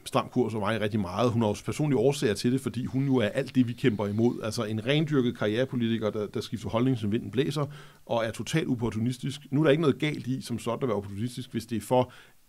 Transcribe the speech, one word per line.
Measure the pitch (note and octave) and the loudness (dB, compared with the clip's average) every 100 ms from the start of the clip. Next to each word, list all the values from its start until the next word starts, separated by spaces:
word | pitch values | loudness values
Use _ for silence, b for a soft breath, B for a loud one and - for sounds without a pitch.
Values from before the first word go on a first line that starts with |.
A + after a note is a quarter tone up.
Stram | - B2 A2+ | -2 -2 0
Kurs | B2 A2 | 0 0
og | A2 | 0
mig | G2 A2 | 0 0
rigtig | G#2 A2 | 0 0
meget. | F2+ F#2+ A#2+ | -2 0 2
Hun | A2 | 2
har | G#2+ | 2
også | G2+ | 0
personlige | - G#2 D3+ B2 | -4 -2 2 4
årsager | B2+ C#3+ B2+ | 4 2 0
til | G2+ B2 | 0 0
det, | C3 | 0
fordi | B2 G#2+ | -2 -4
hun | B2+ C3 C#3 | -4 -2 2
jo | B2+ | 2
er | G#2 | 2
alt | C3 B2+ | 0 0
det, | C3 A#2+ | 2 2
vi | |
kæmper | A#2+ C3+ A2 G2+ | 2 0 2 -2
imod. | G#2+ A#2 - | 2 2 0
Altså | A2 A#2 | -4 -4
en | A2 A2 A2+ | -4 -2 0
rendyrket | D3+ D3+ C#3+ A#2+ A#2 | 2 2 2 2 0
karrierepolitiker, | G#2+ G#2+ C3 B2+ A2+ A2+ G#2+ | 0 0 0 0 0 0 0
der, | G#2+ G2+ | -2 -4
der | A2 | -6
skifter | - G#2+ G2+ | -6 -8 -2
holdning, | A2+ C3 A#2 | 2 2 2
som | G#2+ | 0
vinden | A2+ G#2 | -2 0
blæser, | A2 D#3+ D3 D3 B B B - | -2 0 -2 -4 B B B -4
og | A#2 A2 | -2 -2
er | |
totalt | - G#2+ D#3+ - | -4 -2 0 0
uopportunistisk. | B2 A2+ G#2 A#2 B2+ C#3 - - | -2 -2 0 -2 -2 -6 -8 -2
Nu | C#3 | 2
er | |
der | D#3 | 4
ikke | D3+ | 6
noget | D3+ - | 4 2
galt | D3+ - A#2 | -2 -2 -4
i, | C3 | -4
som | - A2+ | -4 -6
sådan, | A#2 A2+ | -4 -2
at | C3+ | 0
være | G#2 | -2
opportunistisk, | G2 G2 B2 B2+ - | -4 -6 -6 -6 -8
hvis | A#2 - | -8 -4
det | A2 | -6
er | |
for | - B2+ B2 B B B | 2 2 2 B B B